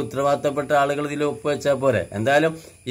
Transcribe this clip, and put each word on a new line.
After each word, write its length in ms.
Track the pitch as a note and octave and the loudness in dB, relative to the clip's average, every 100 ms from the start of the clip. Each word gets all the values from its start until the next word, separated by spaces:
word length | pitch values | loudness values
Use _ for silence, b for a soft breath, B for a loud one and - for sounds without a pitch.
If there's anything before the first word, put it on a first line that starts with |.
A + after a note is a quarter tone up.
ഉത്തരവാദിത്തപ്പെട്ട 680 | C3+ C3 C#3+ C#3+ D3 C#3 C3+ C#3+ | -2 -2 0 2 0 -2 0 2
ആളുകൾ 240 | C#3+ C#3+ D3 | 2 0 -4
ഇതിൽ 120 | D3 D3 | -2 -2
ഒപ്പുവെച്ചാൽ 440 | B2+ D3+ B2+ C#3+ C3 | -2 -4 -2 0 2
പോരെ? 180 | C3+ G#2+ E2 G2+ | 2 0 -2 -2
എന്തായാലും 340 | A#2 D3 D#3+ D#3+ B B C3 | 2 4 2 -2 B B -10